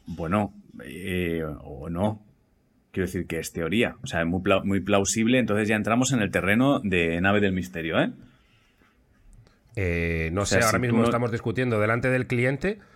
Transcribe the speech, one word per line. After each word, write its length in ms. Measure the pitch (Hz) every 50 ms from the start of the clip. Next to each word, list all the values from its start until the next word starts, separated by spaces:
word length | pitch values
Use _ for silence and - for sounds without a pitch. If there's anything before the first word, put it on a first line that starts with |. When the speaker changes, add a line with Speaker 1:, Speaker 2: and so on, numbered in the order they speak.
| -
Speaker 1:
Bueno, 460 | - 85 82 85 80 95 107 104 95 - - - - - - -
eh, 600 | 67 76 87 92 98 90 90 90 85 82 82 80 76 71 -
o 260 | - - 73 67 73 85
no. 340 | 85 87 101 107 107 107 - - _ _ _ _ _ _ _ _ _ _ _ _
Quiero 140 | - 95 90
decir 200 | 87 - 90 82
que 120 | - 80 82
es 120 | 82 -
teoría. 440 | - 87 82 80 92 117 113 80 - -
O 40 | -
sea, 140 | - - 85
es 40 | 85
muy 140 | 85 90 92
pla-, 200 | 92 101 98 95 92
muy 160 | 101 98 98
plausible. 580 | 92 101 101 98 98 - - 113 110 113 127 131
Entonces 280 | 117 110 104 107 107 104
ya 60 | 110
entramos 360 | 107 104 104 113 120 127 127
en 80 | 135 117
el 100 | 101 90
terreno 500 | - 90 85 95 104 120 131 143 139 -
de 400 | - 95 92 87 82 82 82 87
nave 200 | 92 98 101 104
del 120 | 104 95
misterio, 480 | 92 92 87 - - 82 80 80 85 113
¿eh? 120 | 160 - - - - - _ _ _ _ _ _ _ _ _ _ _ _ _ _ _ _ _ _ _ - - - - _ _ _ _ _ -
Speaker 2:
Eh, 540 | 104 95 90 85 85 85 82 82 82 80 80 85
no 80 | 101
Speaker 1:
O 40 | 101
sea, 120 | - - 117
Speaker 2:
sé, 40 |
Speaker 1:
si 40 | 120
Speaker 2:
ahora 120 | 110 110 117
Speaker 1:
tú 40 |
Speaker 2:
mismo 160 | 123 120 117 113
Speaker 1:
no 60 | 117
Speaker 2:
estamos 280 | 117 117 117 123 113
discutiendo 480 | 113 107 - 117 90 127 127 123 113 104
delante 300 | 107 110 117 120 131 127
del 160 | 131 127 123
cliente 520 | - 127 120 123 127 139 135 - 190 214 - - - _